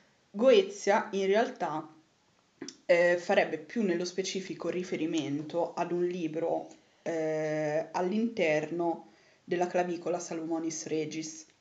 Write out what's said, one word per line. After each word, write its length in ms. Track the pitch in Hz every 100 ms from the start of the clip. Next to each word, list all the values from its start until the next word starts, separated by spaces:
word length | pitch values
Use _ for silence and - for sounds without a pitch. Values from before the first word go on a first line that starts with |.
| _ _ _
Goezia 800 | 202 262 220 190 - 202 208 -
in 140 | 196 190
realtà, 600 | 202 240 - 170 156 160 - _ _ _ _ _ - - - -
eh, 320 | 175 175 175
farebbe 400 | 175 196 160 156
più 260 | - 240
nello 220 | 202 175 180
specifico 640 | - 185 190 - 160 170
riferimento 1040 | 175 185 160 160 160 135 147 151 170 190
ad 180 | - 175
un 140 | 175 175
libro, 600 | 180 156 156 165 160 - - _ _
eh, 840 | - 165 160 156 156 151 151 151 160
all'interno 1200 | 180 185 214 226 - 165 151 151 170 170 - - _ _ _
della 240 | - 175 175
clavicola 520 | 180 180 165 165 175
Salomonis 680 | - 165 160 160 165 156 151
Regis, 580 | 156 151 160 156 - - _